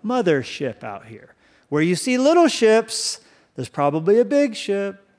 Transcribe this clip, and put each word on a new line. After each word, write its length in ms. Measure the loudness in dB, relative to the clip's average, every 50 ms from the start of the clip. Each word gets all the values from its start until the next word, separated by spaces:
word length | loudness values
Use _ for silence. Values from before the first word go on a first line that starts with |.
| _
Mothership 760 | -4 -4 -2 0 2 0 0 -2 -6 -10 -8 -8 -8 -8 _ -14
out 240 | -14 -14 -14 -16
here. 280 | -18 -20 -20 -20 -20 _ _ _ _ _ _ _ _
Where 140 | -2 0 0
you 120 | 0 0
see 220 | -2 -2 -2 -2 2
little 300 | 2 4 6 6 4 4
ships, 720 | 2 2 4 4 4 4 2 0 -8 -8 -8 -8 -8 -10 _ _ _ _ _ _ _
there's 140 | -12 -12 -12
probably 500 | _ -2 -2 0 0 0 0 2 4 4
a 60 | 2
big 320 | 2 2 0 0 0 -2
ship. 500 | -8 -6 -6 -4 -4 -4 -6 -10 -14 _ _ _